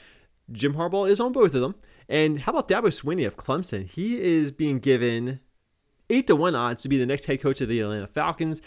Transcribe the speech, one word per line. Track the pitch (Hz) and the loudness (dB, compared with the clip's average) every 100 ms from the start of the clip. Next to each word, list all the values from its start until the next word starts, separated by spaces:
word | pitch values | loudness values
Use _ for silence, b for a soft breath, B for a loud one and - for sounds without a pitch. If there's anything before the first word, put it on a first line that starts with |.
| B B B _ - | B B B _ -16
Jim | 117 143 | -4 -2
Harbaugh | 151 170 196 196 | -2 -2 0 2
is | 202 | 2
on | 247 | 2
both | 254 190 131 | 4 4 4
of | |
them. | 131 - b b b | -2 -4 b b b
And | 151 156 147 | 0 2 0
how | 226 | -2
about | 302 - | -2 0
Dabo | 196 214 | 2 0
Swinney | - 143 180 110 | -2 -4 -2 -4
of | - | -6
Clemson? | - 147 180 98 95 | -4 -4 -4 -8 -8
He | - 214 240 | -6 -4 -2
is | 185 160 143 | 2 2 0
being | 139 151 135 | -2 -2 0
given | 139 123 120 117 123 135 _ _ _ _ _ _ - | 2 4 2 0 -4 -8 _ _ _ _ _ _ -2
eight | 240 254 | 0 4
to | 151 | 4
one | 175 127 | 4 0
odds | 120 120 | -2 -4
to | - | -2
be | 135 | 0
the | 123 | 0
next | 143 - | -2 -2
head | 131 | -2
coach | 139 135 | 0 -2
of | 117 | 0
the | 117 | -2
Atlanta | 104 107 98 | -2 -4 -6
Falcons, | 151 156 160 160 156 | -4 -4 -2 -4 -6